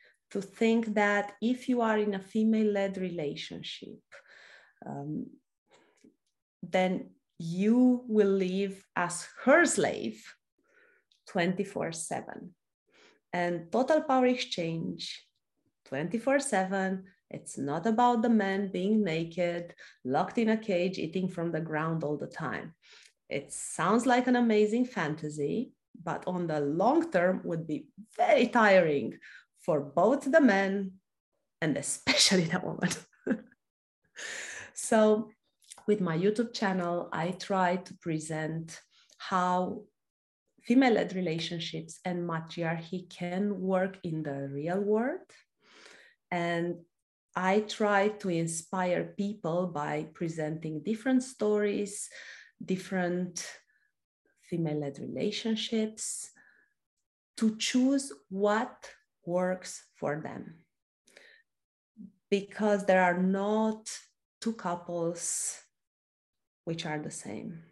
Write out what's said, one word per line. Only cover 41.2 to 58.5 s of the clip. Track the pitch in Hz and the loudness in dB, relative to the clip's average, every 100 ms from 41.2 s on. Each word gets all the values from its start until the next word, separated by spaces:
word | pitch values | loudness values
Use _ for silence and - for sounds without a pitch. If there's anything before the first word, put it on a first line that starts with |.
| 180 160 165 170 165 160 160 - | -2 -2 -4 -6 -6 -8 -10 -10
and | 185 180 175 | -6 -4 -4
matriarchy | 165 165 - 165 165 165 185 185 | -4 -6 -4 -4 -4 -6 -10 -10
can | - 175 180 208 185 | -8 -6 -2 -2 -2
work | 185 190 190 190 | 0 2 0 -4
in | 175 160 | -6 -4
the | 151 139 139 | -4 -6 -6
real | 139 160 185 | -6 -4 -2
world. | 208 214 247 370 - - _ _ _ - - - - _ - | 2 2 0 -4 -10 -20 _ _ _ -20 -20 -20 -20 _ -6
And | 175 170 170 175 165 - _ _ _ _ 180 | -4 -2 0 -2 -6 -12 _ _ _ _ -2
I | 185 208 | 2 2
try | 214 - 208 202 208 | 0 0 2 4 4
to | 208 190 | 0 -2
inspire | 165 165 165 - 185 180 170 170 - | 0 -2 -4 -6 -2 0 0 -2 -4
people | 202 208 - 175 180 | -6 -4 -2 -2 -2
by | 151 151 147 156 | -2 -4 -4 -6
presenting | - 180 160 151 160 160 156 | -6 -6 -4 -4 -4 -6 -6
different | 175 220 269 262 | -4 -2 2 2
stories, | 254 - 208 208 208 202 202 - - - - - - - | 2 -2 0 2 0 -2 -4 -8 -12 -14 -18 -20 -20 -12
different | - 185 - 190 175 180 180 - - - _ _ _ _ _ _ _ _ | -4 -4 -2 -2 0 -2 -4 -8 -12 -16 _ _ _ _ _ _ _ _
female-led | - 170 160 151 143 143 | -8 -4 -2 -4 -6 -8
relationships, | - - 202 214 226 220 - 226 214 220 - - - _ _ _ _ _ _ _ _ _ _ - | -10 -4 -4 -4 -4 -4 -2 -2 -4 -6 -10 -10 -12 _ _ _ _ _ _ _ _ _ _ 0
to | 220 214 | 0 0
choose | - 254 262 277 269 - - | 0 2 4 2 -2 -12 -10
what | 190 208 | 0 2